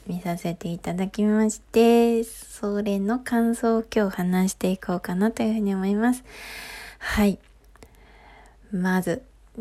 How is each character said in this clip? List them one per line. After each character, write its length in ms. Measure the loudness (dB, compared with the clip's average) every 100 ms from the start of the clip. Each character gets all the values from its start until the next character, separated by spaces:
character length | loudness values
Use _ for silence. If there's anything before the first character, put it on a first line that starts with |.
| -8
見 140 | -6
さ 180 | -4 -4
せ 180 | -4 -6
て 120 | -6
い 120 | -8
た 140 | -6
だ 140 | -4 -4
き 160 | 0
ま 260 | 2 2 2
し 120 | -2
て、 640 | 0 4 6 6 6 2 -2
そ 560 | -10 -18 -8 -4 -2
れ 180 | -2 -2
の 200 | 0 -2
感 360 | 0 2 2 2
想 220 | 2 0
を 80 | 0
今 200 | 0 0
日 80 | 0
話 340 | 0 2 2
し 40 | 0
て 140 | -2
い 80 | -2
こ 180 | -4 -4
う 40 |
か 160 | -2 0
な 160 | 0
と 120 | 0
い 80 | -2
う 20 |
ふ 20 | 0
う 40 |
に 120 | 0
思 120 | 0 0
い 100 | 2
ま 180 | 2
す。 120 | 0 -6 -18 -16 -16 -16 -16 -18 -12
は 260 | -4 2
い。 160 | 2 2 -8 -20 _ -20 -20 -20 -20 -20 -20 -20 -20 _ -8
ま 320 | -2 0 2
ず、 220 | 0 -4 -8 _ _ -14